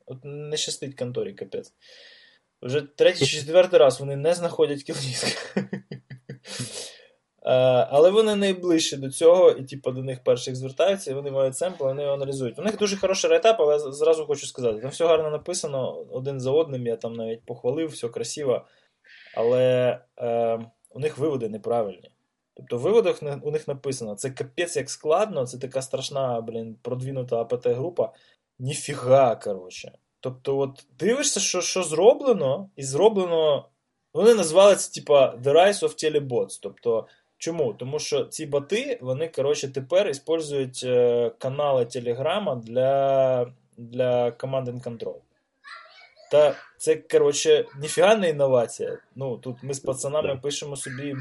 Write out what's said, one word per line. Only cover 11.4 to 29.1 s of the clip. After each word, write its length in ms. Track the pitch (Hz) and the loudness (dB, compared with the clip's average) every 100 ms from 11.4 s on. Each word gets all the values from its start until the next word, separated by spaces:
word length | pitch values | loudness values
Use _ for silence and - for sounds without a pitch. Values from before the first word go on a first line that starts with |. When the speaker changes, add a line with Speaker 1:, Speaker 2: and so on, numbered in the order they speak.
| 135 135 | -2 -2
Speaker 1:
семпл, 260 | 175 175 | -6 -4
вони 180 | 135 135 | -4 -2
його 120 | 143 | -4
аналізують. 460 | 139 139 135 123 120 | -4 -4 -4 -6 -4
У 20 | |
них 160 | 196 208 | -6 -2
дуже 200 | 208 196 | -2 0
хороший 320 | 190 190 165 | -2 0 2
райтап, 300 | 165 226 220 | 4 4 4
але 200 | 147 147 | 4 2
з-, 120 | 143 139 | -2 0
зразу 300 | 156 156 147 | 2 2 0
хочу 220 | 139 - | -6 -6
сказати, 320 | - 120 107 | -4 -4 -4
там 80 | 127 | -8
все 160 | - 170 | -2 2
гарно 220 | 160 156 | 2 0
написано, 760 | 151 175 180 156 135 107 78 - | -6 -6 -8 -6 -6 -6 -8 -10
один 280 | 127 135 135 | -10 -8 -6
за 120 | 127 | 0
одним, 360 | 151 143 127 120 | 0 0 -4 -4
я 80 | 113 | -4
там 180 | 113 | -6
навіть 280 | 117 113 113 - | -8 -8 -8 -10
похвалив, 440 | 120 123 147 160 | -6 -4 -4 -4
все 180 | 123 117 | -6 -8
красиво, 560 | 117 117 156 139 110 - _ _ _ _ - - - | -8 -8 -4 -2 -2 -4 _ _ _ _ -20 -12 -2
але, 640 | 117 123 127 127 123 - _ - | 0 2 2 2 0 -2 _ -8
е, 400 | 120 117 113 113 117 _ _ | -4 -2 0 -2 -8 _ _
у 100 | - | -6
них 180 | 151 127 | -6 -2
виводи 320 | 156 135 110 | -4 -2 -6
неправильні. 600 | 107 113 117 104 90 - _ _ _ _ | -6 -4 -2 -2 -8 -18 _ _ _ _
Тобто 240 | - - 120 | -20 -10 -4
в 40 | |
виводах 400 | 151 226 180 - | 2 2 2 -2
не-, 180 | 147 143 | -6 -8
у 80 | 147 | -6
них 160 | 151 - | -6 -6
написано, 480 | 139 143 127 110 101 | -8 -8 -8 -10 -8
це 140 | 135 | -8
капець 480 | 131 127 - 170 143 | -8 -8 -6 -4 -4
як 120 | 131 | -6
складно, 560 | - 151 170 214 156 123 | -6 0 0 0 -4 -6
це 120 | 127 | -8
така 240 | 127 131 | -8 -8
страшна, 600 | 131 131 - 139 131 117 | -6 -8 -6 -4 -4 -4
блін, 340 | 113 113 113 110 | -6 -10 -10 -12
продвинута 580 | 120 123 131 131 123 117 | -10 -8 -6 -8 -4 -4
А 40 | 117 | -2
П 120 | 123 | -2
Т-група. 560 | 123 120 160 175 113 - _ _ _ - | -2 -2 -2 -4 -4 -6 _ _ _ -12
Ніфіга, 760 | 127 151 - 139 123 | -8 -8 -8 -4 4